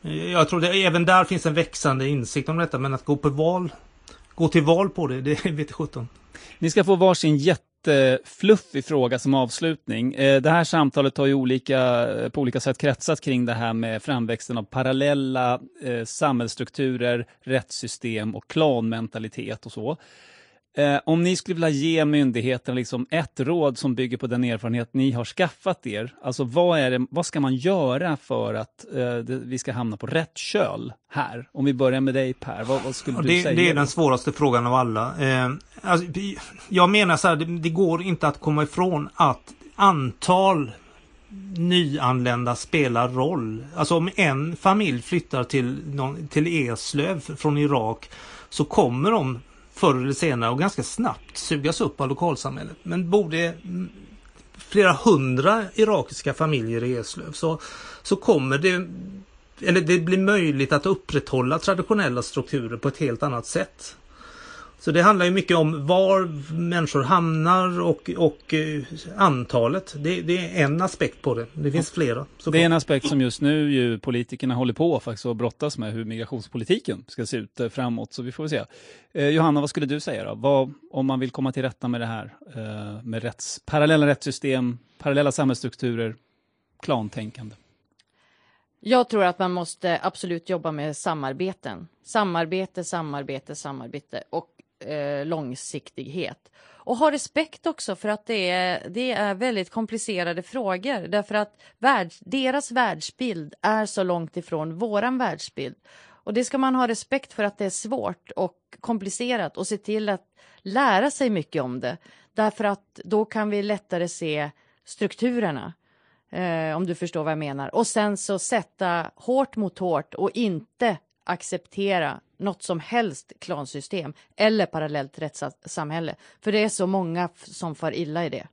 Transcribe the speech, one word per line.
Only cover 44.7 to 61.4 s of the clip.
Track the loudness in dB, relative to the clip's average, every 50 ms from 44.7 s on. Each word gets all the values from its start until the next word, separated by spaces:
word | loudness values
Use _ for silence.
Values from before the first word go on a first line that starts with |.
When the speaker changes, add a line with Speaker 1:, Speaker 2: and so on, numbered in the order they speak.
| 4 4 2 2 0 -2
Speaker 1:
flyttar | -4 -2 -2 -2 -2 0 -4 -4 -2
till | 0 0 0 0 0 -4 -6 -8 -8 -6
någon, | -4 -4 -4 -4 -6 -10
till | -2 0 2 2 2 2 0 0 0
Eslöv | -4 -6 -8 -4 -2 -2 -2 -2 -2 -6
från | -6 -10 -12 -4 -2 0 2
Irak | 2 2 2 2 2 0 -2 -4 -6 -10 -20 -20 -20 -20 -20 -20 -20 -20 -14
så | -4 -4 -2
kommer | 2 4 4 4 4 4 2 2 2
de | 2 2 2 0 -4 -6 -10 -18 -20 -20 -20 -20 _
förr | 2 4 4 4
eller | 4 0 -2 -2
senare | 0 0 0 0 2 0 0
och | 0 2
ganska | 0 0 0 -2 -6
snabbt | -6 -4 -4 -2 -4 -4 -6 -12 -16 -14
sugas | -12 -4 -4 -4 -2 0 -2 -2 0
upp | -2 -4 -2 -4
av | -4 -4
lokalsamhället. | -2 -2 -2 -2 -2 -2 -6 -8 -8 -8 -12 -14 -16 -14 -10
Men | -6 -4 -4 0 4
bor | 4 4 4 2
det, | 0 0 0 -2 -4 -8 -12
mm, | -10 -8 -8 -8 -8 -10 -18 -20 -20 -20 -20 _ -20 _ -20 -20 -20 _
flera | -20 -18 0 4 6 6 6 6
hundra | 6 6 6 6 6 6 2 0 4 4 4 4 4 0 -4 2
irakiska | 2 4 4 4 0 0 -2 -8 -6 -4 -4 -2
familjer | 0 0 0 2 0 0 -2 -2 -2 -2
i | -2 -2
Eslöv | -4 -6 -8 -10 -12 -12 -12
så, | -8 -4 -2 -2 -2 -4 -8 -14 -16 -16 -16 -18 -18 -16 -2
så | -2 -2
kommer | 0 4 4 4 4 4 2 0
det, | 2 2 2 0 0 -4 -6 -10 -14 -14 -14 -14 -16 -20 _ _ -20 _ _ _ -4 0
eller | 4 4 4
det | 4 4 2 2
blir | 4 2 2
möjligt | 2 4 4 4 4 2 2 2 0 0 2 2
att | 2 2
upprätthålla | 2 0 0 -2 -4 -4 -4 -2 0 -2 0